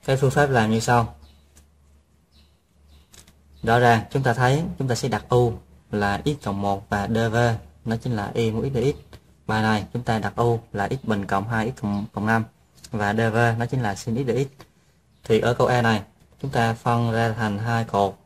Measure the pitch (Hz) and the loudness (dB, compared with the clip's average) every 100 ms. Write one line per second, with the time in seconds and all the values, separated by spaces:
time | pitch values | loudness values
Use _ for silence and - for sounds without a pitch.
0 | - 135 135 139 147 127 110 113 113 120 | 0 2 2 4 4 4 2 0 2 2
1 | 117 - - _ _ _ _ _ _ _ | 2 -6 -20 _ _ _ _ _ _ _
2 | _ _ _ _ _ _ _ _ _ - | _ _ _ _ _ _ _ _ _ -20
3 | _ - - _ _ - 113 117 123 117 | _ -20 -20 _ _ -8 2 4 6 4
4 | 113 139 131 120 127 143 165 180 135 117 | 2 -2 0 2 2 2 -2 -6 -4 -2
5 | 131 107 - 123 123 98 - - _ 104 | -2 -4 0 2 2 -2 -14 -20 _ -2
6 | 101 101 - 147 - 98 101 98 - 104 | -2 -2 -4 -4 -6 -4 -2 -4 -2 -4
7 | 101 113 113 113 120 113 - - - 113 | -2 0 0 2 2 0 -8 -14 -6 -6
8 | 127 113 101 - 113 110 135 131 127 147 | -4 -4 -4 -2 -2 -2 -4 -2 -2 -4
9 | - - _ _ - 110 110 107 95 120 | -12 -20 _ _ -4 0 2 0 -2 -8
10 | 120 110 101 - 117 113 - 104 101 131 | -2 -2 -2 -2 0 0 -4 -6 -4 -4
11 | - 104 95 98 104 113 110 127 107 101 | -4 -4 0 -2 0 -2 -2 -4 -4 -4
12 | 104 - 104 113 110 _ _ _ - 113 | -6 -6 0 0 0 _ _ _ -12 -4
13 | 104 110 113 110 117 113 117 135 113 98 | -2 0 0 2 2 2 -2 -2 -2 -4
14 | - 113 135 117 135 _ - _ _ _ | -6 -4 -2 -2 -2 _ -20 _ _ _
15 | _ _ - 110 113 120 120 123 117 110 | _ _ 0 2 2 2 2 4 2 2
16 | 95 _ _ _ 139 123 117 113 - 117 | -2 _ _ _ -4 0 0 0 0 0
17 | 117 113 117 110 107 101 113 117 113 101 | 0 0 0 0 -4 -2 -2 -2 0 0
18 | 98 98 | 0 0